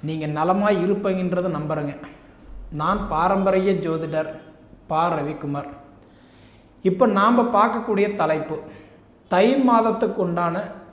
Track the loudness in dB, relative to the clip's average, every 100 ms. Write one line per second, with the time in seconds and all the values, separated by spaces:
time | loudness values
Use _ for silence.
0 | -6 -6 -4 -2 0 2 2 2 2 0
1 | 0 -2 0 -2 -2 -4 -4 -4 -4 -8
2 | -16 -20 -20 -20 -18 -16 -12 -4 -2 -2
3 | -2 0 2 2 2 2 2 0 0 -4
4 | -2 -4 -4 -8 -18 -20 -20 -20 -4 0
5 | 0 0 -4 -6 -6 -6 -8 -14 -20 -20
6 | -20 -20 -20 -20 -20 -20 -20 -4 -2 2
7 | 2 4 4 4 4 2 2 0 -2 0
8 | 0 0 0 0 -4 -8 -10 -20 -20 -20
9 | -20 -20 _ 2 4 4 4 4 2 0
10 | -2 0 -2 0 -2 -2 -8 -12 -18